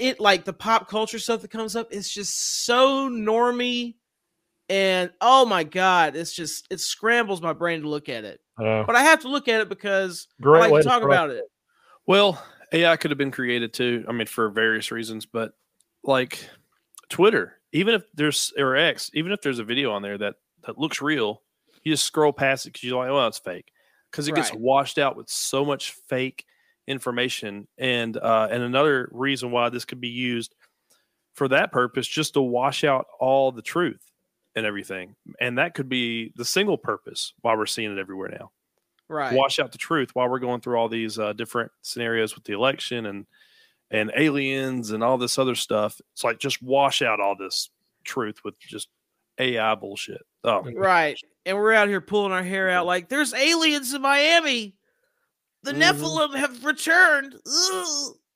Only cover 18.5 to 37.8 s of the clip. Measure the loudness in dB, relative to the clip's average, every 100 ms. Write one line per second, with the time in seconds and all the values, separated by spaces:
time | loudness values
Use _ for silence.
18.5 | 0 2 4 2 0 -6 -6 -4 -4 -4
19.5 | -4 -4 -2 -2 -2 -6 -6 -6 -8 _
20.5 | _ -14 -8 -6 -4 -2 0 -2 -4 _
21.5 | _ _ _ -2 -2 0 2 2 2 0
22.5 | 0 -4 -10 -6 -4 0 2 0 -2 -10
23.5 | -12 -14 _ _ _ _ -8 -2 -2 -2
24.5 | -2 2 2 0 0 0 -2 -10 -6 -2
25.5 | -2 0 -2 -6 -12 -6 -4 -4 -8 -20
26.5 | _ _ _ -8 -6 -4 -2 -2 -4 -8
27.5 | -12 -14 -6 -2 -2 -2 -2 2 2 2
28.5 | -2 0 2 2 2 -2 -4 -2 -2 -2
29.5 | 0 0 -2 -10 -10 -10 -4 -4 -4 -6
30.5 | _ _ _ _ _ _ _ _ -2 2
31.5 | 2 2 0 0 -2 -4 -4 0 0 2
32.5 | 2 0 0 2 2 -2 -2 2 4 2
33.5 | -2 -6 -2 -2 -4 _ _ _ _ _
34.5 | -6 -4 -6 -8 -12 -12 -20 -16 -6 -4
35.5 | -2 -2 -4 -4 -2 -2 -4 -8 -8 -6
36.5 | -4 -2 -2 -4 -6 -8 -10 -12 _ -2
37.5 | -2 -2 -6